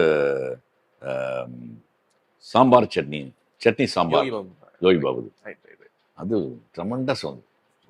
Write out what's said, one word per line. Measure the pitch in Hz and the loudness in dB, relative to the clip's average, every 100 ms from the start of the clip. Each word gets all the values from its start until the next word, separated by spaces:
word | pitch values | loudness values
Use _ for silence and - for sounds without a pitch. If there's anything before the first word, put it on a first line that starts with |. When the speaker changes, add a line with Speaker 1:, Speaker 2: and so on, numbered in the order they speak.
| 82 76 71 67 65 62 _ _ _ _ | 6 4 2 -2 -4 -10 _ _ _ _
Speaker 1:
ஆம், | 65 65 65 64 62 62 58 57 _ _ _ _ _ _ | -8 -6 -6 -6 -10 -14 -18 -20 _ _ _ _ _ _
சாம்பார் | - 113 131 123 107 | 0 4 8 6 6
சட்னி, | 92 71 73 67 - _ _ | -2 -6 -8 -12 -18 _ _
சட்னி | 120 110 | 0 2
சாம்பார். | 127 - 85 151 | 0 0 0 0
Speaker 2:
யோகி | 135 | 0
பாபு. | 113 92 - _ _ | -4 -10 -18 _ _
Speaker 1:
யோகி | 90 90 67 | 4 4 2
பாபுது. | 62 60 - | -4 -8 -16
Speaker 2:
ரைட், | 107 90 | -20 -20
ரைட், | _ - | _ -20
ரைட். | _ _ _ | _ _ _
Speaker 1:
அது | - 90 110 71 60 _ - | -12 -4 -2 -4 -8 _ -10
ட்ரெமெண்டஸ் | 92 123 131 131 | -8 -6 -4 -4
வந்து. | 76 65 _ _ _ _ _ | -8 -12 _ _ _ _ _